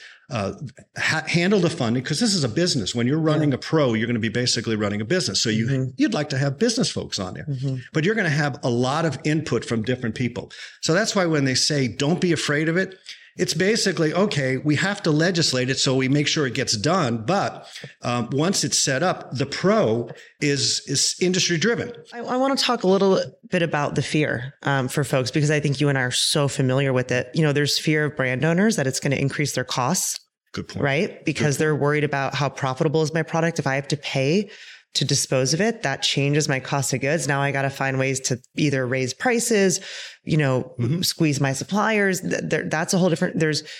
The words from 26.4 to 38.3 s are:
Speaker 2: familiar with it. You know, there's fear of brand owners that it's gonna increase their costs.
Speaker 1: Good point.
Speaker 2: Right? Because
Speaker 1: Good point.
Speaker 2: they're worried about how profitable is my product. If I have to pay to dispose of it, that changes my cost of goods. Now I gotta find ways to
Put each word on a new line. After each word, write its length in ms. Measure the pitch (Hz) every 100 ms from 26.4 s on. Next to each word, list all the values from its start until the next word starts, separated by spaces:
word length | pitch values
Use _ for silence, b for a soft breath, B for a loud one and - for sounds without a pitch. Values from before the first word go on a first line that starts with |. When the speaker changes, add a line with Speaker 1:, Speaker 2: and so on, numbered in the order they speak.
| 139
Speaker 2:
familiar 460 | - 131 131 139
with 180 | 127 123
it. 160 | 123 -
You 80 | 156
know, 100 | 156
there's 260 | 139 139 -
fear 280 | - 156 151
of 100 | 147
brand 260 | 131 127
owners 340 | 156 170 214 202
that 100 | 131
it's 140 | 127
gonna 160 | 143 139
increase 360 | 139 - 143
their 120 | -
costs. 540 | 123 - 127 185 - - _ _ _
Speaker 1:
Good 160 | - -
point. 140 | -
Speaker 2:
Right? 420 | 143 139 208 - -
Because 160 | 143
Speaker 1:
Good 20 |
point. 140 | 151 135
Speaker 2:
they're 180 | 156 143
worried 280 | 143 151
about 300 | 147 143 135 135
how 120 | 139
profitable 540 | - 135 131 160 156
is 100 | 156
my 100 | 165
product. 360 | 156 165 165 165
If 80 | 143
I 80 |
have 140 | 135 139
to 100 | 147
pay 500 | - 139 135 185 208 B B B B
to 100 | -
dispose 480 | 139 139 - 135 131
of 80 | 160
it, 220 | 220 226
that 180 | 139 135
changes 480 | - - 139 147 147
my 100 | 131
cost 360 | - 143 135
of 80 | 131
goods. 260 | 135 165 143
Now 140 | 139
I 100 | 139
gotta 160 | 135 135
find 300 | 135 135 131
ways 200 | 131 131
to 200 | -